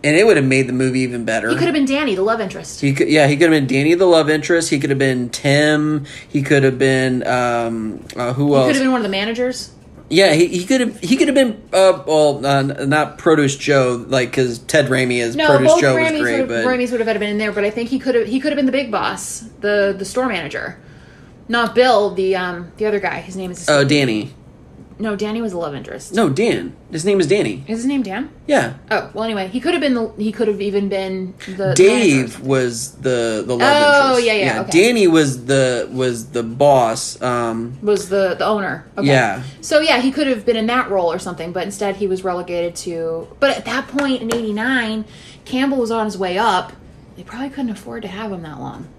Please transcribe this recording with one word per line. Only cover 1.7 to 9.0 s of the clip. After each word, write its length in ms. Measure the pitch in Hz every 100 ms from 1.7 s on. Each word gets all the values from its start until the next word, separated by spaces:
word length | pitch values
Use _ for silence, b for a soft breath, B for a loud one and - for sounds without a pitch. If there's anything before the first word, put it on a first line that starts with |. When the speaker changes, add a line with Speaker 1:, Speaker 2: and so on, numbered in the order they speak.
Speaker 2:
been 100 | 302 262
Danny, 300 | 277 294 185
the 60 |
love 160 | 196 226
interest. 400 | 190 185 170 -
Speaker 1:
He 140 | 143
could, 160 | 139 -
yeah, 180 | 151 143
he 80 | 143
could 160 | 170
have 160 | 156 135
been 0 |
Danny, 260 | 135 147
the 120 | 175 185
love 240 | 165 147
interest. 400 | 156 147 170 165
He 100 | 147
could 120 | 139
have 80 | 139
been 280 | 135 127 123
Tim. 720 | - 143 143 151 151 151 151 139 B B
He 140 | 147
could 200 | 139 143
have 160 | 135 123
been, 480 | 135 131 131 127 -
um, 760 | 123 123 117 117 113 110 101 - -
uh, 160 | 120
who 140 | 123 143
Speaker 2:
He 80 | 139
Speaker 1:
else? 120 | 131
Speaker 2:
could 80 | 277
have 60 | 262
been 60 |
one 80 | 254